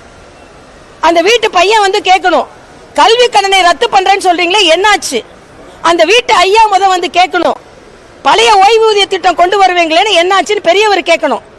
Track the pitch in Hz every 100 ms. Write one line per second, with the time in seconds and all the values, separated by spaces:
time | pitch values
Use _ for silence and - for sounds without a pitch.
0 | - - - - - - - - - -
1 | 320 339 349 466 427 359 370 440 392 415
2 | 359 370 359 302 - - - - - -
3 | 359 466 494 415 392 392 349 339 453 403
4 | 370 403 359 339 339 415 349 339 415 392
5 | - 247 - - - - - - 330 339
6 | 320 480 480 415 381 427 440 381 392 370
7 | 349 339 370 359 302 - - - - -
8 | - - 269 320 453 403 392 453 440 403
9 | 381 381 370 330 359 403 381 349 330 320
10 | 427 349 349 392 330 415 330 370 427 381
11 | 349 320 302 214 -